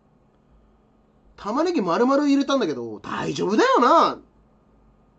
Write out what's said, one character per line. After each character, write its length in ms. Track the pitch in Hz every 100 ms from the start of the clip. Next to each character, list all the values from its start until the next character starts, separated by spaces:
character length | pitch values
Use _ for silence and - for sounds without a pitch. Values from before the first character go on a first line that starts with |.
| _ _ _ _ _ _ _ _ _ _ _ _ _ -
玉 260 | 196 247
ね 80 | 349
ぎ 100 | 339
丸 240 | 180 180 247
々 220 | 277 294
入 80 | 277
れ 80 |
た 140 | 277 269
ん 20 |
だ 80 | 196
け 60 |
ど、 260 | 123 117 107
大 340 | - 110 160
丈 140 | 143 175
夫 80 | 214
だ 80 |
よ 160 | 494 494
な。 400 | 247 320 196 127 - _ _ _ _ _ _ _ _